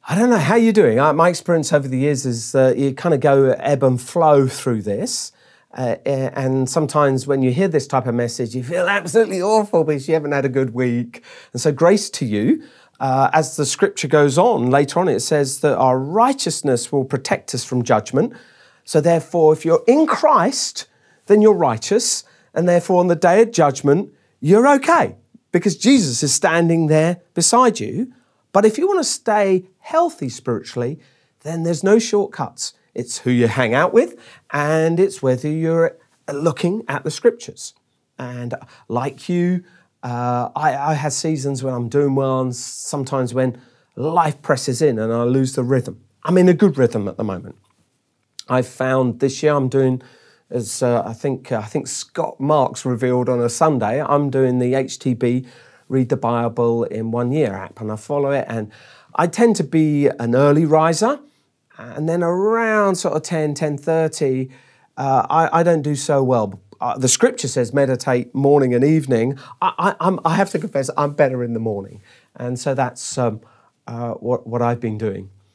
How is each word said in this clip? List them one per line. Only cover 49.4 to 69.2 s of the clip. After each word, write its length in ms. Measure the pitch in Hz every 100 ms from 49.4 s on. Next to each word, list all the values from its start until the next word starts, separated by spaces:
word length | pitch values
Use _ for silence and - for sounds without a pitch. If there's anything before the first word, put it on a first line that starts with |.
year 100 | 151
I'm 160 | 147 131
doing, 320 | 139 131 127 - _ _ _ _
as, 340 | 120 107 -
uh, 200 | 127 120
I 80 | 104
think, 400 | 113 143 127 -
uh, 60 | 113
I 80 | 104
think 220 | 151 -
Scott 520 | - - - - -
Marks 460 | 139 151 131 - 127
revealed 420 | 117 127 123 123
on 120 | 123
a 80 | 120
Sunday, 520 | - 160 135 107 127
I'm 300 | 151 147 143
doing 280 | 135 131 123
the 140 | 123
H 240 | 131 131 -
T 140 | 135
B 340 | 117 120 127 127 - - _ -
Read 200 | 131 120
the 80 | 127
Bible 680 | 120 120 117 117 117 117
in 300 | 117 110 113
One 180 | 117 120
Year 240 | 147 123
app, 260 | 95 95 -
and 120 | 107
I 40 | 107
follow 360 | - 143 139
it. 120 | 139 -
And 240 | 113 107 - - - _
I 140 | - 165
tend 260 | 185 233 208
to 60 |
be 460 | 143 160 156 147 143
an 260 | - 117
early 300 | 123 143 147
riser, 560 | 160 156 160 156 226 285 - _ _ _ _ -
and 300 | 117 - 156
then 160 | 175
around 720 | 170 180 208 226 226 214 202 180
sort 180 | 170
of 80 | 156
ten, 320 | - 165 151
ten 240 | 143 156 143
thirty, 720 | - 160 160 - 139 131 131 - _ _ _ -
uh, 300 | 139 131 -
I, 300 | 156 165 165
I 20 |
don't 200 | 170 160
do 120 | 143
so 300 | 139 - 143
well. 360 | 131 123 104 95 _ _
Uh, 180 | 120 -
the 80 | -
scripture 400 | - 247 - 135
says 260 | 131 117
meditate 640 | 139 135 127 - 123 120
morning 400 | 131 139 143 127
and 80 | 123
evening. 560 | 139 160 135 120